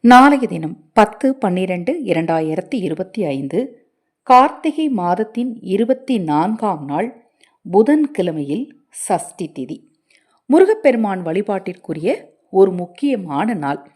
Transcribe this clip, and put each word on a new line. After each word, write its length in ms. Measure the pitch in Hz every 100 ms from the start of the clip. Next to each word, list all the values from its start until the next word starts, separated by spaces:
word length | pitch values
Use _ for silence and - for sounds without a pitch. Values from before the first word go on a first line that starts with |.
நாளைய 460 | 240 247 269 285 240
தினம் 300 | 165 160 - _
பத்து 420 | - 208 - 269 262
பன்னிரண்டு 640 | 202 180 185 180 170 339 226
இரண்டாயிரத்தி 680 | 156 165 165 160 156 - 254
இருபத்தி 480 | 180 151 185 -
ஐந்து, 640 | 170 135 139 165 269 - _ _ _ _
கார்த்திகை 640 | - 254 269 - 320 302 311
மாதத்தின் 720 | 233 175 180 220 233 247 220
இருபத்தி 580 | - 196 233 254 - 240
நான்காம் 680 | 165 147 180 220 214 165 143
நாள், 420 | 147 226 - _ _ _ _ -
புதன்கிழமையில் 960 | 185 226 311 294 - 180 156 143 165 285 _ _
சஷ்டி 640 | - - 180 - - 165 -
திதி. 260 | 123 156 _ _ _ _ _ _ _
முருகப்பெருமான் 760 | 294 381 440 294 240 214 190
வழிபாட்டிற்குரிய 920 | 175 170 208 190 190 180 - 160 170 392 - _ _
ஒரு 200 | 190 196
முக்கியமான 840 | 180 175 - 285 247 175 143 214
நாள். 380 | 208 143 147 -